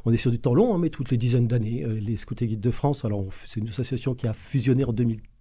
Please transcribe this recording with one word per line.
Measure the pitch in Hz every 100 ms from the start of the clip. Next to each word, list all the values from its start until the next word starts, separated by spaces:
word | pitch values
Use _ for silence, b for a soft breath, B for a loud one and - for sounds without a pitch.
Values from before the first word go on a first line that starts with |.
on | 113
est | 113
sur | 127
du | 117
temps | 131
long, | 127 240
hein, | 185
mais | 165
toutes | - 123
les | 123
dizaines | 120 123 120
d'années, | 120 110 120
euh, | 120 107
les | 104 110
Scouts | - 113
et | 120
Guides | 110
de | 110
France, | - 139 143
alors | 110 104
on | 92
f-, | - -
c'est | 113
une | 110
association | 110 123 123 -
qui | 123 117
a |
fusionné | 107 - 139 120 127
en | 127
deux | 110
mille | 117 110 - -